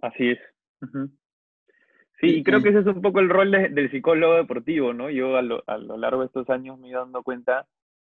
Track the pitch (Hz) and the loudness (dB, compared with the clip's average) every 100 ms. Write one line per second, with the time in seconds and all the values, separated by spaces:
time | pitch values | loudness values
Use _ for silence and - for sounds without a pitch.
0 | 120 - 123 120 - _ _ _ 127 135 | -10 -2 -2 -2 -8 _ _ _ -12 -8
1 | 139 139 _ _ _ _ _ _ _ _ | -10 _ _ _ _ _ _ _ _ _
2 | _ _ 320 320 143 214 208 208 196 185 | _ _ 2 2 4 4 4 4 2 0
3 | 196 185 185 185 196 196 190 143 135 135 | 0 2 4 4 4 2 2 0 -2 -2
4 | 156 160 165 165 160 123 123 160 123 120 | 0 2 4 4 2 -4 -4 -2 -2 -2
5 | 139 135 131 131 123 113 - 110 107 110 | -6 -4 0 0 0 -6 -6 -10 -8 -6
6 | 117 131 131 131 127 127 131 131 127 127 | -2 -2 -4 -6 -4 -4 -6 -18 -10 -10
7 | 127 127 127 123 120 131 - _ _ _ | -8 -10 -8 -6 -2 -4 -4 _ _ _